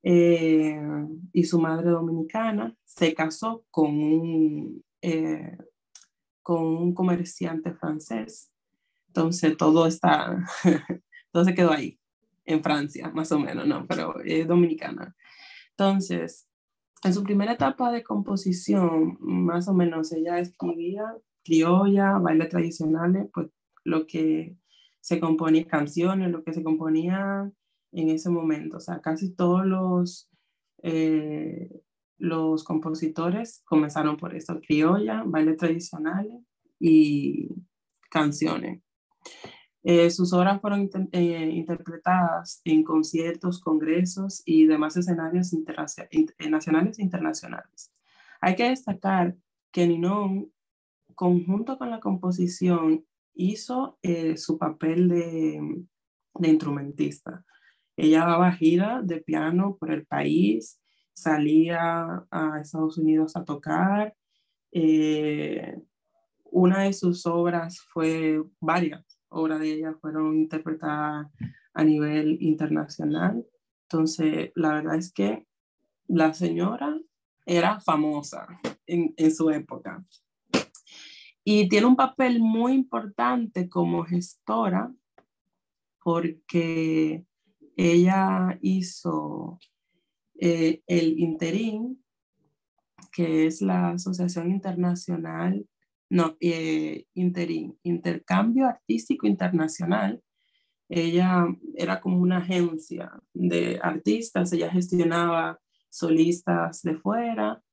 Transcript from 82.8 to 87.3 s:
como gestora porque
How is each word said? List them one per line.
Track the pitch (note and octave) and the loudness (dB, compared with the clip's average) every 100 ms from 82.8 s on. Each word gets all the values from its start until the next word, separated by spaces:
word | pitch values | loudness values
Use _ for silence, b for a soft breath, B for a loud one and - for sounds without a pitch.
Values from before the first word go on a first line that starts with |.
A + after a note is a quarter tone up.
| B3+ A#3 G#3 G3+ A#3+ B3+ A3+ F#3 F3+ | 0 -4 -6 -4 -2 0 -2 -4 -4
como | F3+ E3+ E3+ | 0 0 0
gestora | E3 F3 F3 - - A3 G#3+ F3+ A#3+ - _ _ _ _ _ _ _ _ _ _ | -2 -4 -4 -12 -4 -2 0 0 -2 -10 _ _ _ _ _ _ _ _ _ _
porque | F3 E3+ E3+ D#3+ - F3 E3 E3 D#3+ D#3+ D#3 D#3 - | -2 -2 -2 -8 -2 -2 0 -2 0 0 0 -2 -12